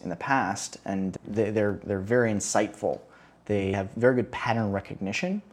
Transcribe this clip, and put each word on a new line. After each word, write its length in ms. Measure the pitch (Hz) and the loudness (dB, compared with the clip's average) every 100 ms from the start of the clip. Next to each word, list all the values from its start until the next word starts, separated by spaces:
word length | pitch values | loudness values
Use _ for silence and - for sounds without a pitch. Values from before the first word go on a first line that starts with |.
in 60 | 90 | -8
the 60 | - | -6
past, 640 | - 135 95 104 - - - | 0 0 0 -4 -8 -10 -6
and 320 | 98 95 - - | -2 -2 -4 -4
they, 240 | 104 104 | 0 0
they're, 300 | 107 104 98 | 2 0 0
they're 160 | - 98 | -4 -4
very 320 | 98 123 113 | 2 4 4
insightful 680 | 104 - 107 107 - 92 65 - - - - - | 2 0 0 0 -2 -4 -4 -8 -20 -20 -12 -2
they 260 | 104 95 | 0 0
have 200 | 98 95 | 0 -2
very 240 | 113 123 123 | 4 4 6
good 160 | 101 | 2
pattern 400 | - - 117 104 | -2 0 2 2
recognition, 680 | 98 - - 95 - 180 202 - | 0 -4 -6 -4 -2 -2 -4 -6